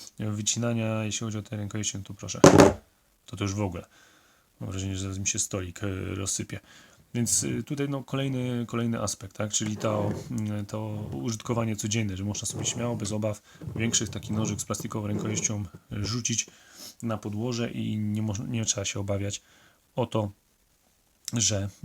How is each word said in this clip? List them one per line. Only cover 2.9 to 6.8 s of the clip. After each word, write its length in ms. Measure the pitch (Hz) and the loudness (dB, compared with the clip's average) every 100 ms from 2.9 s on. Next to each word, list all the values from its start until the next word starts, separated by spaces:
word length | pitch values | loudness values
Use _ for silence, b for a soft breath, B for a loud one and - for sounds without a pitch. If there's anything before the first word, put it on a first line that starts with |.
| _ _ _ - | _ _ _ -12
to, 120 | 92 | -2
to 60 | |
już 100 | 101 | -2
w 80 | 101 | 0
ogóle. 240 | 101 87 - B B B B B B - | 0 -2 -10 B B B B B B -12
Mam 100 | 107 | -6
wrażenie, 260 | 95 95 95 | -4 -2 -2
że 60 | |
zaraz 180 | 98 95 | -4 -2
mi 80 | 101 | -2
się 120 | 107 | 0
stolik, 440 | - 101 90 - | 0 -2 -4 -4
e, 40 | 101 95 95 95 | -4 -2 -2 -2
rozsypie. 440 | 101 - 107 104 - B | -2 -2 -4 -8 -12 B